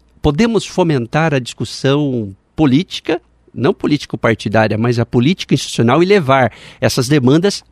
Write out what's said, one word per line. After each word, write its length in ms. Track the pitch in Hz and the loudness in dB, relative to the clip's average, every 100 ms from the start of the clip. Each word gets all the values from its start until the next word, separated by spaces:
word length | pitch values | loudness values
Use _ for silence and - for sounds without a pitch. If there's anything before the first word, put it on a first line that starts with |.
| _ _ | _ _
podemos 440 | 151 143 233 208 - | -2 2 0 0 -4
fomentar 680 | - 175 139 117 147 165 | -2 0 0 -2 -2 0
a 60 | 139 | -2
discussão 960 | 120 - 123 - 135 143 143 123 101 95 _ - | -4 -10 -10 -4 0 0 -2 -4 -6 -12 _ 0
política, 640 | 151 131 190 - - 349 _ _ _ | 2 2 0 -10 -6 -6 _ _ _
não 200 | - 131 | -4 -2
político-partidária, 1040 | - - 147 - - 117 110 113 110 110 110 | -2 -2 -4 -4 -4 -2 -2 0 0 0 0
mas 220 | 123 120 | 0 0
a 60 | 117 | 0
política 480 | 123 131 190 - | 2 2 0 -2
institucional 480 | 139 - - 117 143 | -4 -4 -2 2 2
e 40 | 185 | 4
levar 460 | 208 131 135 120 - - - | 2 2 2 2 -2 -20 -4
essas 260 | 120 - 123 | -2 -2 0
demandas 560 | 151 123 156 202 - _ | 2 4 2 2 -4 _